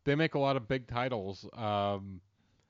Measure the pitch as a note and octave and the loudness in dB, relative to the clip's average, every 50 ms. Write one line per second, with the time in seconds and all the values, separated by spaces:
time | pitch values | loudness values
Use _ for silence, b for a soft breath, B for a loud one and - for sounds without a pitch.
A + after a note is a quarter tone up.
0 | - C#3+ C#3 D#3 D#3+ D#3 - C#3+ C#3 C#3 C3+ C3 A2 - C3 C3 A#2 - A#2+ A#2+ | 0 2 2 4 2 2 2 2 2 2 2 0 0 0 -2 -2 -2 -2 -2 -2
1 | B2 C3 B2 G#2+ F#2 G2 F#2+ - - - - A#2 A2 G#2 G#2 G2+ G2+ G2+ G2+ G2 | 0 0 0 -2 -4 -4 -6 -8 -10 -14 -8 -4 0 0 2 2 2 2 0 -2
2 | G2 G2 F#2+ F2 - _ _ _ _ _ _ _ _ | -4 -8 -12 -14 -16 _ _ _ _ _ _ _ _